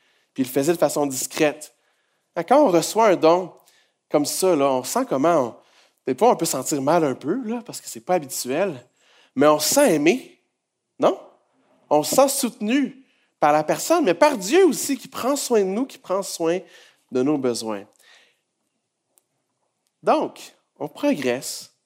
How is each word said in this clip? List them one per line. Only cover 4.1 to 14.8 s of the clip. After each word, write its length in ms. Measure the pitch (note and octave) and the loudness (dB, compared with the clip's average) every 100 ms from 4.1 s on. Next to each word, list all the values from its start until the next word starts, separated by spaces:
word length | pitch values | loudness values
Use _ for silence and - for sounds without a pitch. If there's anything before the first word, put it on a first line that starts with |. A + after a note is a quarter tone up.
comme 140 | D3+ C#3+ | -2 -2
ça, 320 | - F#3+ D#3+ | -2 0 2
là, 120 | C#3 | 2
on 140 | C3 | 0
sent 220 | B2+ A#3 C4 | -2 -4 -2
comment 320 | C#3 D#3 E3 | 0 2 2
on, 160 | A#2+ G#2+ _ _ _ _ - | 0 -6 _ _ _ _ -8
des 120 | C3 | 2
fois, 120 | A#3 | 2
on 40 | G3 | 2
peut 100 | E3 | 0
sentir 360 | C#3 C3 D3 | -4 -4 -2
mal 240 | C3+ E3+ D3+ | 2 2 2
un 100 | B2 | -2
peu, 260 | C3 A#3 A3 | -4 -6 -6
là, 160 | A#3+ A3 | -8 -10
parce 140 | C#3 | -16
que 80 | - | -16
c'est 140 | A2+ | -12
pas 140 | - F3+ | -4 -4
habituel, 680 | C#3 - B2 C#3+ G3 C3+ - _ _ _ _ - | -4 -8 -6 -4 -4 -6 -16 _ _ _ _ 2
mais 120 | D3+ | 4
on 100 | D3+ | 4
se 180 | - - | 2 2
sent 180 | C#4+ | 4
aimé, 480 | D#3 D3 B3+ - _ _ _ _ _ _ - | 4 2 0 -2 _ _ _ _ _ _ -2
non ? 180 | D#3+ F#4+ - _ _ _ _ _ - | 0 0 -8 _ _ _ _ _ -2
On 140 | D3 | 0
se 100 | D3 | 2
sent 140 | - C#4 | 2 2
soutenu 800 | - A#3+ - G#3 C4+ A#3+ - _ _ _ _ | 2 -6 -4 -2 -2 -2 -6 _ _ _ _
par 140 | D#3 | 2
la 100 | D3+ | 2
personne, 400 | D#3 D#3 - E4+ | 0 -4 0 0
mais 100 | A3+ | 2
par 240 | E3+ D4+ B3+ | 2 2 2
Dieu 280 | F#3 E4 F#4 | 0 4 4
aussi, 320 | A#3 | 2